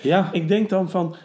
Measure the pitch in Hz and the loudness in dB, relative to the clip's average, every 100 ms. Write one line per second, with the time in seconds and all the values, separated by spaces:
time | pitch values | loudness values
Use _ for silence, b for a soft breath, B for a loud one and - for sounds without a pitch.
0 | 135 175 190 180 160 202 214 190 180 185 | 0 2 2 -2 0 0 2 0 -2 -2
1 | 131 160 | -4 -6